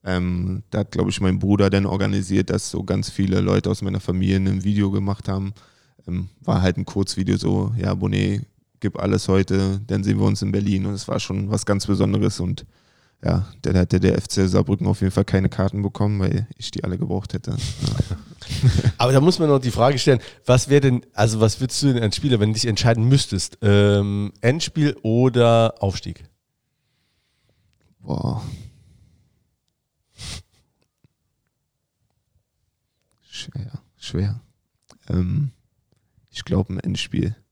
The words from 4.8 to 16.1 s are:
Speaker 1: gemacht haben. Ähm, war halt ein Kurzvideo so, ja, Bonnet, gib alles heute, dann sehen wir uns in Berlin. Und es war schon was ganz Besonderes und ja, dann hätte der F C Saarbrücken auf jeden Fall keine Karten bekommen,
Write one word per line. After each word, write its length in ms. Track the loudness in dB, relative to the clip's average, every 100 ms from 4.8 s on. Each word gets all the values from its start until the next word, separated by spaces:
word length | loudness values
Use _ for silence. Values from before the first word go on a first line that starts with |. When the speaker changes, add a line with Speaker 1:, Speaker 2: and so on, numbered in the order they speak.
| 0
Speaker 1:
gemacht 380 | 0 -4 -6 -6
haben. 240 | -6 -6 -10 _ _ _ _ -8
Ähm, 200 | -8 -8 _
war 200 | -2 0
halt 160 | 2 0
ein 60 | -4
Kurzvideo 500 | -4 -4 -2 0 0
so, 360 | 0 -2 -2 -4
ja, 160 | -4
Bonnet, 480 | -2 -2 -2 -2 -4 -8 _ _ _
gib 180 | -8 -4
alles 280 | -2 -2 2
heute, 520 | 2 2 0 0 -2 -4
dann 160 | -4
sehen 140 | 0 2
wir 80 | 2
uns 160 | 0
in 80 | -2
Berlin. 320 | 0 0 0 -2
Und 80 |
es 120 | -6 -6
war 100 | -6
schon 300 | -4 -4 -2
was 140 | -4
ganz 220 | -2 -2 0
Besonderes 540 | 0 0 0 0 -2
und 260 | -4 -4 -10 _ _ _ _ _
ja, 220 | -2 -2 -2 -6
dann 140 | 0 2
hätte 240 | 2 2
der 160 | 2 0
F 80 | -2
C 200 | 0 2
Saarbrücken 400 | 2 0 0 0
auf 120 | 0
jeden 120 | 0
Fall 120 | 0
keine 240 | 0 0 0
Karten 320 | 0 -2 -2
bekommen, 360 | -4 -2 -2